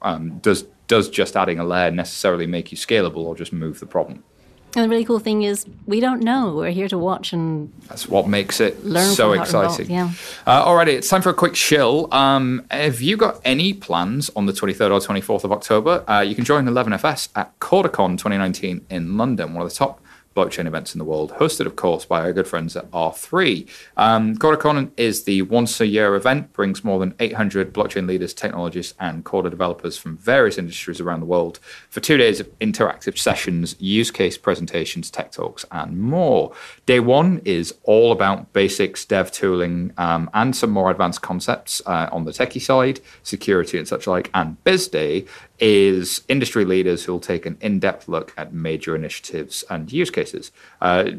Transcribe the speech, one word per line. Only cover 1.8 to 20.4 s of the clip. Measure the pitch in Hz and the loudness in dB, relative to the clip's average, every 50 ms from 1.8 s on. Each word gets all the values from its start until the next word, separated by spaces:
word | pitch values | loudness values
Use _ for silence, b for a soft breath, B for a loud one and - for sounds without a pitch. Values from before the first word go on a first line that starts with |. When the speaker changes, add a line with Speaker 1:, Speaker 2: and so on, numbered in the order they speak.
| 90 85 | 2 2
Speaker 1:
necessarily | 85 87 85 - - - - 101 90 87 85 | 0 -2 -6 -6 -8 -2 0 0 0 0 -2
make | 85 87 85 80 - | -4 -4 -6 -6 -8
you | - - | -12 -12
scalable | - - 117 110 95 87 80 82 82 | -4 0 2 2 2 0 -2 -4 -8
or | 82 82 | -8 -8
just | - 82 - | -10 -10 -10
move | - 85 80 80 76 - | -8 -6 -6 -8 -8 -10
the | - | -14
problem? | - - 85 78 - - - _ _ b b b b b b b - - | -4 -2 -2 -2 -2 -6 -18 _ _ b b b b b b b -6 -2
Speaker 2:
And | 247 233 | 0 0
the | 220 | 2
really | 226 226 233 | 2 0 2
cool | 226 240 214 | 2 0 0
thing | 208 220 214 214 | 0 0 0 0
is, | 208 202 202 202 - - - - - | 0 0 -2 -4 -6 -12 -16 -16 -6
we | - 202 220 | -2 0 0
don't | 233 262 262 240 | 2 0 0 0
know. | 233 226 247 269 254 196 151 | 0 0 2 2 0 0 -2
We're | 151 165 170 | -2 -2 -2
here | 175 185 196 196 | -2 -2 -2 -2
to | 190 | -2
watch | 180 170 185 190 - 190 - - | -2 0 -2 -2 -2 -6 -6 -4
and | 170 165 160 160 156 151 143 - - - - | -2 -2 -2 -2 -4 -6 -8 -14 -20 -20 -18
Speaker 1:
That's | - - - - | -14 -12 -8 2
what | 95 98 90 | 2 2 4
makes | 98 101 101 98 98 - - | 4 2 0 0 -2 0 2
it | 113 101 - - | 2 2 2 -2
Speaker 2:
learn | - 104 139 170 185 | -6 -2 2 2 4
Speaker 1:
so | 196 202 - 113 107 | 4 4 4 4 4
Speaker 2:
from | 101 | 4
how | 92 - | 2 2
it | - | 2
evolves, | 170 110 98 - - - | 2 2 2 2 0 -4
Speaker 1:
exciting. | 90 - 175 | -4 -4 -2
Speaker 2:
yeah. | 180 180 175 175 B B B B B B | -2 -2 -2 -4 B B B B B B
Speaker 1:
Uh, | - 123 139 151 | 4 6 6 6
alrighty, | 170 175 170 170 160 139 | 6 6 6 6 4 2
it's | 127 - - | 0 2 2
time | 190 190 | 2 4
for | 185 185 | 4 2
a | 165 | 2
quick | - 175 170 - | 4 2 2 2
shill. | - - - 151 147 135 117 131 151 165 - | 0 2 4 4 6 6 4 4 2 0 2
Um, | - 135 139 135 139 135 131 123 127 123 - - | 2 4 4 6 4 4 2 0 -2 -2 -4 -6
have | - 139 147 151 127 117 | -4 -2 0 0 0 0
you | 123 160 214 214 | 0 0 2 2
got | 220 - - - - | 2 2 0 0 0
any | 127 131 143 175 196 196 | 0 2 2 2 0 -2
plans | 196 - - 85 85 85 95 113 123 120 - - | -4 -4 -2 -2 0 0 0 -2 -4 -4 -4 -4
on | 107 101 | -2 -2
the | 98 98 | -2 0
twenty-third | - - 98 98 - 110 101 | -2 -2 -4 0 2 2 4
or | 101 98 | 4 2
twenty-fourth | 95 - 104 98 95 - 107 98 - | 2 0 -4 -4 -2 -2 -2 -2 0
of | 98 | -2
October? | 101 104 - - 110 107 110 160 175 170 - - | -2 -2 0 2 2 2 4 2 0 0 0 2
Uh, | 107 104 | 2 2
you | 101 101 104 | 2 2 0
can | 113 120 | -2 0
join | 120 147 147 135 123 | 2 2 2 2 2
eleven | 120 127 123 113 104 | 0 0 0 0 -2
F | 95 - | 0 0
S | 156 147 - - - _ | -2 -2 -2 -6 -6 _
at | 107 - - _ _ | -6 -6 -6 _ _
CordaCon | - - - 196 185 170 - - 101 92 90 | -2 2 2 2 2 2 0 0 0 0 0
twenty | 90 - 104 101 98 | -2 -2 -2 -2 0
nineteen | 98 95 92 - - 95 90 85 - - | -2 -2 -4 -4 -6 -6 -8 -8 -10 -10
in | 95 90 85 82 95 107 | -8 -8 -6 -4 -2 -2
London, | 117 135 123 92 85 78 | -2 -2 -2 -4 -4 -6
one | 82 85 | -6 -8
of | 87 85 | -8 -8
the | - | -2
top | - 139 - - - b b b b b b _ | -2 -2 -2 -2 -10 b b b b b b _
blockchain | 98 | 0